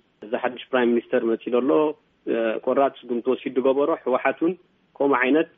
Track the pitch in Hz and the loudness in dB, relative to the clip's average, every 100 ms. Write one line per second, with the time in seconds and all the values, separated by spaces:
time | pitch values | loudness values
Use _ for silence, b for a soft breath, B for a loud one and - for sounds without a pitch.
0 | _ _ 107 117 123 120 - 127 120 120 | _ _ -8 -4 -4 -6 -4 0 2 2
1 | - 127 113 113 - 123 131 156 151 147 | 0 -2 0 -2 -2 0 2 2 0 -4
2 | _ _ - 117 113 110 - 127 135 - | _ _ -6 -2 -2 -2 -2 0 0 -2
3 | 123 120 131 123 131 127 131 135 147 160 | -8 -4 -2 -2 -2 0 0 2 0 -2
4 | - 127 135 - 165 185 _ _ _ - | -2 0 0 0 -2 -2 _ _ _ -4
5 | 143 127 127 151 165 | 0 2 2 2 0